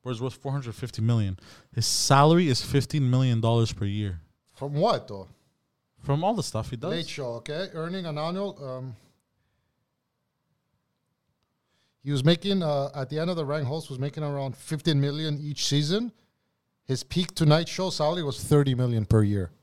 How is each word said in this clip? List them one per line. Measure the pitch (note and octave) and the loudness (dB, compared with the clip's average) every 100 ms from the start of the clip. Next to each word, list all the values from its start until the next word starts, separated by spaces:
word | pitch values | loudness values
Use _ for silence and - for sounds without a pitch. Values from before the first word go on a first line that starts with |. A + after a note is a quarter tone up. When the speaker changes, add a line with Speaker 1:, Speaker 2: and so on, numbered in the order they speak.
Speaker 1:
Bro, | B2+ | -8
he's | A#2 | -6
worth | B2+ | -6
four | - C#3 | -6 -6
hundred | C#3 A#2+ | -6 -6
fifty | - B2 - | -10 -8 0
million. | A2 A#2 G2 F#2 - - _ | 2 2 0 -4 -14 -20 _
His | - - | -4 -2
salary | - - C#3 D3 E3+ E3+ | 0 4 6 8 6 4
is | B2 | 0
fifteen | - C#3 B2+ D3+ B2+ | 2 0 2 0 2
million | B2+ C3 A2+ | 4 4 2
dollars | A2+ A#2 A2+ | 4 4 2
per | - | 0
year. | G2+ G#2 G#2 E2+ - _ _ | -4 -2 -4 -8 -14 _ _
Speaker 2:
From | - C#3+ | -12 -6
what, | D3 G#3+ E3+ - | 2 2 2 -4
though? | G2 F#2 - _ _ _ _ _ _ | -14 -16 -20 _ _ _ _ _ _
Speaker 1:
From | - C#3+ | -2 0
all | F#3 | 2
the | A3+ | 0
stuff | - G#2+ - | -2 -6 -6
he | A#2 | -8
does. | D#3 | -6
Speaker 2:
Late | E3 D#3+ | -6 -6
Show, | - B2+ | -8 -8
okay. | A#2 C3 D3+ F#3+ | -8 -8 -8 -8
Earning | D#3+ E3 F#3+ E3+ | -8 -6 -6 -6
an | D3 | -6
annual, | D#3+ F3+ G3+ - | -4 -4 -6 -8
um, | C#3 B2+ C3 A2+ _ _ _ _ _ _ _ _ _ _ _ _ _ _ _ _ _ _ _ _ _ _ _ _ _ _ _ _ _ _ | -12 -10 -12 -14 _ _ _ _ _ _ _ _ _ _ _ _ _ _ _ _ _ _ _ _ _ _ _ _ _ _ _ _ _ _
he | C#3 | -2
was | C#3+ | 4
making, | C#3+ E3+ G3 G3 | 4 4 2 0
uh, | D#3+ C#3+ C#3 | 2 0 -2
at | D3 C3 | -6 -6
the | D3+ | -4
end | E3+ | -2
of | E3+ | -4
the | |
rank | C#3 D3+ B2+ | -4 -4 -4
host, | D#3 - | -6 -8
was | C3 | -6
making | C#3 - | -6 -4
around | D3 C#3+ C3+ A#2+ | -6 -6 -6 -10
fifteen | - D#3 E3 C#3+ | -8 -4 2 2
million | C#3 D3 D#3 D3 | 2 -2 -4 -4
each | D3 C#3+ - | -6 -4 0
season. | C#3+ D3 G3+ A#3+ _ _ _ _ _ _ _ | 2 2 0 -2 _ _ _ _ _ _ _
His | - B2+ | -6 -6
peak | - E3+ F3+ | -2 -2 -2
Tonight | - D#3 D#3 E3+ | 2 4 4 2
Show | - F#3 | -4 -4
salary | - D3+ F3 | 0 -2 0
was | D3 - | -4 -6
thirty | - D3 C#3 | 2 4 4
million | B2 B2 A2+ | 0 0 0
per | G#2 A2+ | 2 4
year | G#2 G2+ F2 - | 4 0 -4 -10